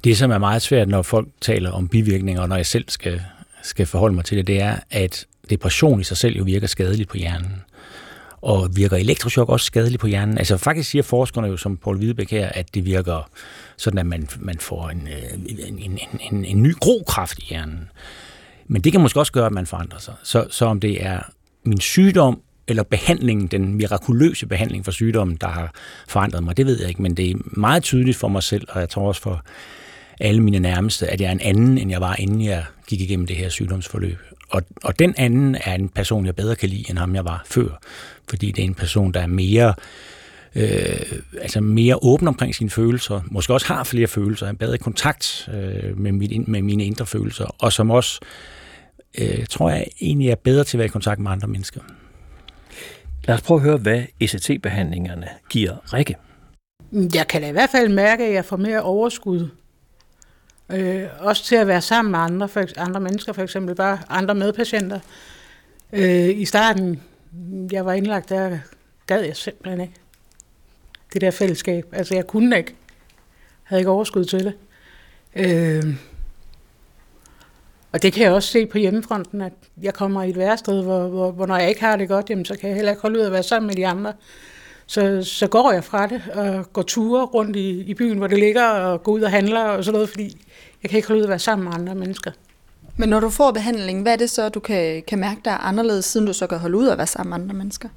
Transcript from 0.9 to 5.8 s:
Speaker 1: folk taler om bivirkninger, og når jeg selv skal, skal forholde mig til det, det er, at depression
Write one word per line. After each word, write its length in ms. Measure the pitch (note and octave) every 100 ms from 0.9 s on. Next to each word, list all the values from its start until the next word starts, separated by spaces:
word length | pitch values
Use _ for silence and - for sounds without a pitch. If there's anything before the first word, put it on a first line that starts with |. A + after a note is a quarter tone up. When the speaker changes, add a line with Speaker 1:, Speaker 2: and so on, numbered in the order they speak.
| G2
Speaker 1:
folk 260 | F2+ A2+ - _
taler 320 | - A2 F2+
om 160 | F#2 F2+
bivirkninger, 540 | A2+ G#2+ F#2+ F#2+ F2+
og 60 | F2+
når 80 | F#2
jeg 100 | F2
selv 180 | A#2+ -
skal, 340 | - F#2 F2 F2+ - - -
skal 240 | - - F#2+
forholde 280 | F2 G#2+
mig 100 | F2+
til 140 | F2 G#2
det, 80 | F#2
det 160 | G2
er, 140 | G2+ G2+ -
at 360 | G#2+ F#2 - - _ -
depression 500 | G2+ F#2+ -